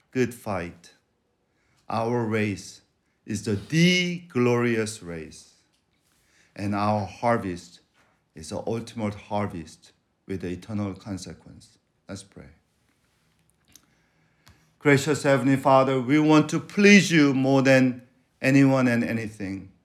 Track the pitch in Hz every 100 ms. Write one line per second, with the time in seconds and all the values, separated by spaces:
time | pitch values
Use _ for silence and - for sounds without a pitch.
0 | _ 127 120 120 - 95 87 82 - _
1 | _ _ _ _ _ _ _ _ - 113
2 | 113 120 110 110 107 95 - - _ _
3 | _ _ - 101 113 101 - 156 175 180
4 | 175 175 - 123 123 120 120 113 107 107
5 | 87 82 73 76 - _ _ _ _ _
6 | _ _ _ _ _ - 104 101 104 107
7 | 95 - 120 117 95 87 - - _ _
8 | _ _ _ - - 107 - 117 110 120
9 | 107 98 - 104 101 95 80 - _ _
10 | _ _ - 95 90 90 - 107 101 90
11 | - 92 85 85 - - - _ _ _
12 | - 98 - - 69 71 _ _ _ _
13 | _ _ _ _ _ _ _ - _ _
14 | _ _ _ _ _ _ _ _ 147 139
15 | 147 135 147 135 127 135 139 135 131 135
16 | 120 151 151 156 151 165 - - 202 202
17 | - 165 143 135 131 135 127 262 262 -
18 | - _ _ _ 131 139 135 135 127 120
19 | 90 113 110 104 95 95 92 _